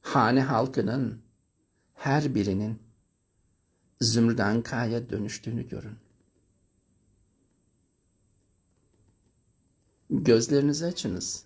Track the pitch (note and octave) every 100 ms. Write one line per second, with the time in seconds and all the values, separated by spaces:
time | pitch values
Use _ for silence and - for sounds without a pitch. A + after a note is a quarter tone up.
0 | - C#3+ A2+ C3 C3+ A2+ C3 C3 G2+ C3
1 | A#2 A2+ - _ _ _ _ _ _ -
2 | - D3 D3 A2 G2+ F#2+ G#2+ A2+ - _
3 | _ _ _ _ _ _ _ _ _ _
4 | A#2 A2+ A#2 A2+ G2+ A2+ A#2 B2 A#2 A#2
5 | A#2+ G#2+ G#2 - - A#2 A#2+ G2+ G#2+ A2
6 | _ _ _ _ _ _ _ _ _ _
7 | _ _ _ _ _ _ _ _ _ _
8 | _ _ _ _ _ _ _ _ _ _
9 | _ _ _ _ _ _ _ _ _ _
10 | _ C#3 A#2+ A2+ A#2+ C#3+ C#3+ D3 E3+ F3+
11 | A2+ F#2 E2+ -